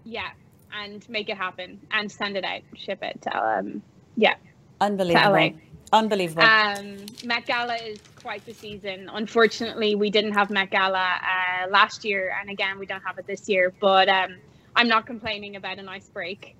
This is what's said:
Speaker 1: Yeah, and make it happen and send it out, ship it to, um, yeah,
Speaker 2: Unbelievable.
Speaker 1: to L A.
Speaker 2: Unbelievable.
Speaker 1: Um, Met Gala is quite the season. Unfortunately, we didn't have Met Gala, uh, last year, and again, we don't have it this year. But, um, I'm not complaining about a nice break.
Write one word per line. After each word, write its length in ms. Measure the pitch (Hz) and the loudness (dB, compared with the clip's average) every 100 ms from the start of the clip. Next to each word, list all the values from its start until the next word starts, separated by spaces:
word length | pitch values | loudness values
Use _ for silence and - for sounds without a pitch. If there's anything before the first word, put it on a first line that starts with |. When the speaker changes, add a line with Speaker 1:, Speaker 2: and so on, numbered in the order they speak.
Speaker 1:
Yeah, 260 | 226 220 185 - _ _ _ | -10 -10 -10 -12 _ _ _
and 340 | 208 208 208 - | -14 -12 -14 -8
make 200 | 226 208 | -8 -6
it 80 | 196 | -4
happen 420 | 185 180 185 196 - | -6 -6 -14 -16 -4
and 200 | 214 208 | -4 -4
send 260 | - 202 196 | -4 -4 -4
it 60 | |
out, 180 | 175 185 - - | -4 -8 -12 -16
ship 240 | - 196 | -10 -6
it 200 | - - | -8 -8
to, 80 | - - | -4 0
um, 380 | 110 107 98 - - _ _ - | 0 0 -2 -10 -14 _ _ 2
yeah, 180 | - - - _ _ _ | 2 2 -10 _ _ _
Speaker 2:
Unbelievable. 400 | 202 196 185 165 | -2 0 2 4
Speaker 1:
to 40 | 160 | 6
L 60 | 165 | 4
A. 180 | 160 - - - - | 2 -2 -20 -20 2
Speaker 2:
Unbelievable. 500 | 220 220 208 175 156 | 2 4 0 -2 4
Speaker 1:
Um, 640 | 226 220 208 202 202 196 208 240 240 | 6 6 4 -2 -10 -14 -16 -14 -6
Met 200 | 240 240 | -4 -2
Gala 300 | 240 240 233 | -4 -2 -6
is 240 | 226 214 - - | -8 -14 -18 -18
quite 300 | 247 208 233 | -12 -12 -12
the 80 | |
season. 560 | 220 214 208 202 190 190 | -16 -14 -10 -10 -10 -10
Unfortunately, 800 | 208 220 233 220 - 226 - 214 208 | -8 -2 4 4 4 -8 -2 0 2
we 140 | 208 | 2
didn't 220 | 214 214 | 2 2
have 180 | 208 202 | 2 2
Met 220 | 202 190 | 2 0
Gala, 480 | 208 190 190 185 - | 2 2 2 0 0
uh, 480 | - 185 180 185 185 | -2 -2 -2 -2 2
last 360 | 202 214 - 220 | 4 4 2 -4
year, 280 | 196 185 - | -2 -2 -6
and 100 | 202 | -8
again, 300 | 196 196 196 | -6 -6 -6
we 60 | 196 | -10
don't 180 | 196 | -8
have 140 | 190 185 | -8 -10
it 80 | 185 | -10
this 220 | 196 - | -10 0
year. 240 | 190 180 185 | 2 2 2
But, 260 | 196 190 190 | 4 6 6
um, 300 | 190 185 185 - - _ | 4 0 -6 -20 -20 _
I'm 140 | - 240 | 2 4
not 180 | 220 220 | 2 0
complaining 520 | 233 226 208 208 202 | -10 -8 -8 -10 -10
about 200 | 190 190 | -10 -10
a 20 | |
nice 240 | 196 190 - | -12 -16 -14
break. 480 | 208 175 202 - | -10 -10 -10 -16